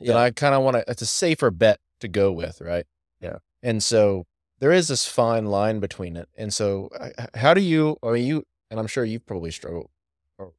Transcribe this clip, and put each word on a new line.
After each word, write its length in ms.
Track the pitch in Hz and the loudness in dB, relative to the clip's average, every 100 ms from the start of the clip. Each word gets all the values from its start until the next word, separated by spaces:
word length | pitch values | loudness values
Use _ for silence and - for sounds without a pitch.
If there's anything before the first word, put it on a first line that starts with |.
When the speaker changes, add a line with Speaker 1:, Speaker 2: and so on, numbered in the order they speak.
Speaker 1:
then 80 | 120 | 0
Speaker 2:
yeah. 80 | 117 | 2
Speaker 1:
I 140 | 120 | 2
kinda 260 | - 143 135 | 2 2 2
wanna, 220 | 131 123 - | 2 0 -2
it's 140 | 123 | -6
a 40 | 113 | -6
safer 440 | - 175 156 123 | -2 0 2 0
bet 280 | 85 110 101 _ - | 4 4 4 _ -14
to 80 | 104 | -6
go 240 | 101 98 | 0 0
with, 280 | 85 82 - | 0 -8 -10
right? 260 | 85 87 - _ _ _ | -6 -6 -6 _ _ _
Speaker 2:
Yeah. 180 | 85 - _ _ | -14 -14 _ _
Speaker 1:
And 200 | 123 110 | -4 -2
so 440 | - 113 104 95 85 _ _ - | 2 4 4 2 -6 _ _ -2
there 140 | 139 | 4
is 160 | 180 156 | 4 2
this 180 | 127 - | -2 -2
fine 400 | - 117 113 107 | 0 2 0 0
line 320 | 101 107 110 | 0 0 -2
between 360 | 98 - 87 85 | -6 -8 -12 -12
it. 120 | - - | -16 -12
And 160 | 107 | -8
so, 360 | - 101 98 - - | -4 -2 -2 -8 -14
h-, 120 | 123 123 | -14 -12
h-, 100 | 120 | -12
how 200 | 113 139 | 2 6
do 60 | 190 | 6
you, 360 | 185 156 156 - | 4 2 2 0
I 80 | 113 | -2
mean, 140 | 120 127 | 0 0
you, 180 | 156 - _ - | -2 -6 _ -12
and 100 | 110 | -8
I'm 60 | 110 | -6
sure 180 | 135 | -4
you've 220 | 113 113 - | -4 -6 -8
probably 240 | 95 82 | -10 -8
struggled 380 | - - 85 - _ _ _ _ - | -10 -10 -12 -12 _ _ _ _ -20
or 140 | 92 | -20